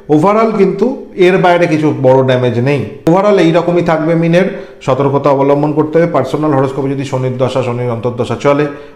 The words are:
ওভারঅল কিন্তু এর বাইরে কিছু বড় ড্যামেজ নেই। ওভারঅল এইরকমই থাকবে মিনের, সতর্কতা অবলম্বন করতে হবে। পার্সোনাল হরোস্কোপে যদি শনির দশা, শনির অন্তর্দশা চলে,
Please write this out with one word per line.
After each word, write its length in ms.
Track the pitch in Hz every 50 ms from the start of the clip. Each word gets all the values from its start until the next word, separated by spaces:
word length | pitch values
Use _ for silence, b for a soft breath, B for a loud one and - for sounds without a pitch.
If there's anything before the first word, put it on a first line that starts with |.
| - -
ওভারঅল 420 | 151 151 170 202 208 220 226 226
কিন্তু 600 | 208 202 190 180 160 - 226 254 269 - - - -
এর 220 | 190 175 180 190
বাইরে 300 | 175 175 180 175 170 170
কিছু 260 | 156 156 151 151 147 127 127
বড় 220 | 131 127 131 135 131
ড্যামেজ 360 | 131 127 123 123 123 110 120
নেই। 260 | 123 143 147 127 104 107 - - -
ওভারঅল 320 | 160 170 190 202 - - 185
এইরকমই 420 | 165 165 160 170 165 175 175 175
থাকবে 340 | 170 170 160 156 156 165 170
মিনের, 480 | 160 165 165 170 180 196 196 - B B B B B
সতর্কতা 480 | - 143 127 131 135 139 139 135 143 143
অবলম্বন 440 | 135 139 139 143 143 147 151 151 139
করতে 280 | 151 151 - - 165
হবে। 100 | 170 165
পার্সোনাল 420 | 156 135 127 - - 147 156 156 139
হরোস্কোপে 360 | 135 139 131 131 143 135 139
যদি 160 | 143 135 135
শনির 320 | - 131 127 127 127 120
দশা, 260 | 123 131 120 - 131 113
শনির 280 | 120 120 120 123 123
অন্তর্দশা 440 | 113 113 123 123 117 120 113 110 117
চলে, 320 | 107 - 143 143 143 147 143 B B B B B